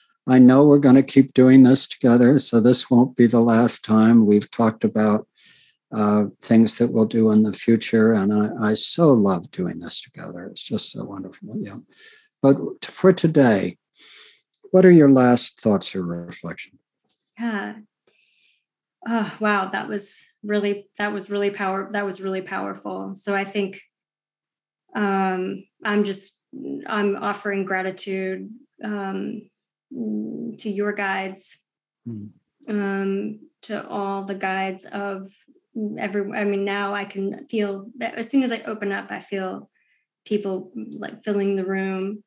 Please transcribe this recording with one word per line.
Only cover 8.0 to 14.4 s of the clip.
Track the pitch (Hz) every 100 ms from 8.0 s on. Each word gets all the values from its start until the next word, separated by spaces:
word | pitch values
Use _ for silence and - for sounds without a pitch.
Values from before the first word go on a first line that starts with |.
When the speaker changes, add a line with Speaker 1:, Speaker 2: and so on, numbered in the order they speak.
| 110
Speaker 1:
and | 110 98
I, | 104 104 - 107
I | 107
so | - - 165
love | 120 98 87 -
doing | - 87 82
this | 87 -
together. | - - - 90 85
It's | -
just | - 107 -
so | -
wonderful, | - 98 95 - 104 120
yeah. | 101 98 _ _ - _ _ _
But | 135 135 - -
t-, | -
for | - 190
today, | 180 165 156 127 101 92 - _ _ - - - _